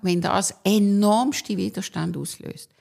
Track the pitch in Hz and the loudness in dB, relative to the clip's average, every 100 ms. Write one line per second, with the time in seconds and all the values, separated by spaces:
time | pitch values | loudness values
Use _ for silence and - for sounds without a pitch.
0 | 185 180 175 190 196 - 190 214 202 202 | 0 0 0 0 -2 -2 2 4 4 4
1 | 208 220 262 - - 190 196 190 - - | 4 4 2 -2 -4 -4 -4 -6 -8 -6
2 | 165 151 147 - - - - _ | -4 -6 -8 -12 -14 -14 -18 _